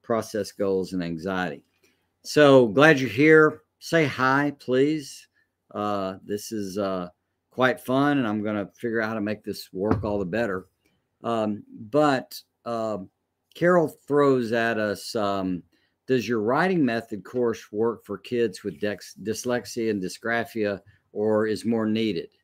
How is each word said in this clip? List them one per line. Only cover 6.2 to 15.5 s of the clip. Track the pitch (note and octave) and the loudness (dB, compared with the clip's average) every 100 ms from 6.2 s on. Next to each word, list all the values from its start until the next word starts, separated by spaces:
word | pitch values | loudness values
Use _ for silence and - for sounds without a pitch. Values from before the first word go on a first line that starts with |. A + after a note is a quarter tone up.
this | - G#2 - | -8 -8 -6
is, | A2 G2 F#2 | -8 -6 -4
uh, | G2 F#2 F2 _ _ _ _ | -4 -4 -8 _ _ _ _
quite | - B2+ A#2 | 0 0 0
fun, | - C3 C#3+ C#3+ | -2 0 2 2
and | A#2 | 0
I'm | G#2+ | -2
gonna | G#2 G#2+ F#2+ | -2 -4 -6
figure | _ A#2+ A2+ | _ -4 -2
out | A2 | -4
how | |
to | A2+ | -4
make | G#2 G#2+ | -4 -6
this | G#2 F#2+ - | -8 -12 -10
work | F#2+ G#2 G#2+ | -4 0 0
all | G#2+ G#2 | 0 -4
the | |
better. | F2+ G#2 A#2 F#2 - _ _ _ _ _ | -2 -2 -2 -6 -10 _ _ _ _ _
Um, | A2+ A#2 G#2+ G#2 - - G#2+ | -4 -2 -2 -4 -10 -20 -2
but, | D3 D3+ C3 - - _ _ | 2 2 2 -4 -20 _ _
uh, | A#2 A#2 A2 G#2 F#2+ _ _ _ _ | -8 -4 -4 -6 -8 _ _ _ _
Carol | - E3+ F3+ D3 | 0 4 4 2
throws | - - C#3+ C#3+ C3 A2+ | -4 0 4 4 4 2
at | A#2 A2+ A2 | 0 0 0
us, | G#2+ G2 - A2+ | -2 -2 -4 -2
um, | G2+ G2 F#2 | 0 0 -2